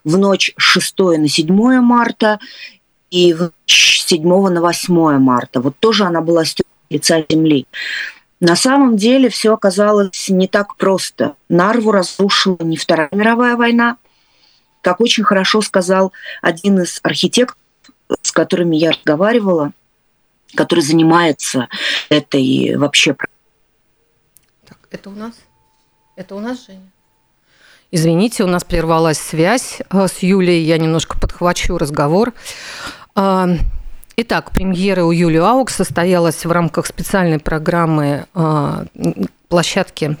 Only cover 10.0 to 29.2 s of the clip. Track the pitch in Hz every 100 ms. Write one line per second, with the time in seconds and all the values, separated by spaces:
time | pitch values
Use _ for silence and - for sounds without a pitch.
10 | 196 - - 190 185 208 202 - 190 185
11 | - - - - - 170 190 240 214 202
12 | 180 - 196 - 196 180 165 160 - 165
13 | 151 202 220 226 247 240 233 233 233 247
14 | _ _ _ _ _ _ _ _ 185 180
15 | 240 - 202 190 185 220 202 196 180 190
16 | 190 - - - - 165 202 196 170 -
17 | - 156 180 - 254 - _ _ _ _
18 | - - - - 160 180 170 156 160 151
19 | - 151 202 240 202 170 190 - _ _
20 | _ _ _ _ _ - 147 170 143 165
21 | 160 170 160 143 - 135 117 - - -
22 | - 151 147 139 131 135 127 120 143 -
23 | - - - _ _ _ _ _ _ _
24 | _ _ _ _ _ _ _ - _ 185
25 | 196 202 220 233 _ _ _ _ _ _
26 | _ - 185 196 220 254 - 190 190 _
27 | _ _ _ _ _ _ _ _ _ 175
28 | 165 165 226 - 185 175 - 175 165 165
29 | 165 151